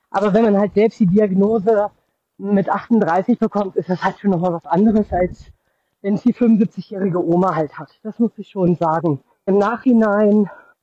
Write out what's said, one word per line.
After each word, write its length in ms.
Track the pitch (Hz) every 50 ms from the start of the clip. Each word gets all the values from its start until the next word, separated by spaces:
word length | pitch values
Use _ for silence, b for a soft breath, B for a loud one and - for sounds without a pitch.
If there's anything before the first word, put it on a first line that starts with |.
| _ _
Aber 240 | - 196 202 208 180
wenn 100 | 220 233
man 140 | 220 202 196
halt 160 | 208 196 -
selbst 260 | 202 214 226 - -
die 60 | 220
Diagnose 840 | 175 180 208 214 202 190 196 196 208 226 233 175 226 226 202 208 202 - _ _ _ _ _ _ _ _ _
mit 280 | 190 196 208 196 214 -
achtunddreißig 680 | - 202 - - 233 220 202 165 165 185 190 - 240 -
bekommt, 380 | 226 220 - 202 208 190 -
ist 140 | - 165 -
das 140 | 185 165 -
halt 160 | 190 185 -
schon 120 | - 202
noch 80 | 190 160
mal 120 | 175 185
was 140 | 170 170 -
anderes, 480 | - 170 180 208 226 208 214 208 - 202
als 380 | 180 180 180 - - - - - _ _ _ _ _ _ _ _ _
wenn's 220 | - 202 208 - -
die 100 | 247 -
fünfundsiebzigjährige 920 | - 247 226 226 190 226 - - - 170 - 214 190 190 196 165 180 175
Oma 300 | 165 170 175 185 185 165
halt 240 | 160 156 147 - -
hat. 140 | 156 - _ _
Das 160 | _ 220 196 -
muss 140 | 233 214 - -
ich 120 | 190 -
schon 260 | _ 202 180 175 175
sagen. 480 | - 170 160 156 165 156 170 147 131 - _ _ _ _
Im 140 | - 190 202
Nachhinein, 880 | 202 208 240 226 - 262 247 226 220 214 202 208 214 208 208 214 208 B B B B B B B